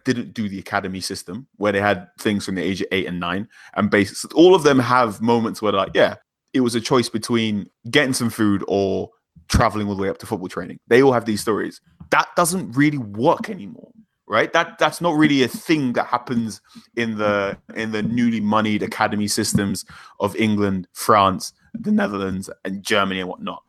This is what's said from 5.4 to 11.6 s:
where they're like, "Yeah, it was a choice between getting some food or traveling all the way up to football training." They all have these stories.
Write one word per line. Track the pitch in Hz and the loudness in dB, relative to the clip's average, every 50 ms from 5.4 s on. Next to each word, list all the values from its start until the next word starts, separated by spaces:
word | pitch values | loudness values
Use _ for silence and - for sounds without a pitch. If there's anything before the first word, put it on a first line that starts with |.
| 113 113 - - | 2 -2 -4 -2
where | - 107 | -2 0
they're | 98 98 | 0 0
like, | 95 92 - | 0 0 2
"Yeah, | 190 139 92 98 - _ _ _ _ _ _ - | 2 2 2 2 -2 _ _ _ _ _ _ -2
it | 135 | 0
was | 127 120 113 | 0 2 0
a | 120 | -2
choice | 113 - 143 131 117 - | -2 0 2 0 0 0
between | - 110 104 - 123 117 113 110 107 101 92 - _ _ - 120 | -4 -8 -4 -2 0 0 0 0 -2 -2 -4 -8 _ _ -8 0
getting | 110 143 147 131 131 | 2 2 2 2 0
some | - 127 117 | -2 -4 -4
food | 110 - 113 104 101 98 - - | -2 0 0 0 0 0 -2 -2
or | 90 101 98 98 95 95 92 - _ _ _ _ _ - - - | 0 0 2 0 0 -4 -6 -8 _ _ _ _ _ -20 -8 -4
traveling | - - 127 113 101 107 104 101 | 0 2 2 2 0 -2 -4 -4
all | 101 | -4
the | 95 | -2
way | 98 95 | -2 -4
up | 95 - | -4 -6
to | - | -6
football | 95 117 92 90 90 | -8 -6 -6 -6 -6
training." | - 92 90 87 - - _ - | -8 -8 -10 -10 -12 -16 _ 4
They | 117 123 | 6 6
all | 135 139 127 | 6 6 4
have | 117 107 | 4 0
these | 113 107 104 | -2 -2 -2
stories. | - - 107 95 | -2 -2 -2 -2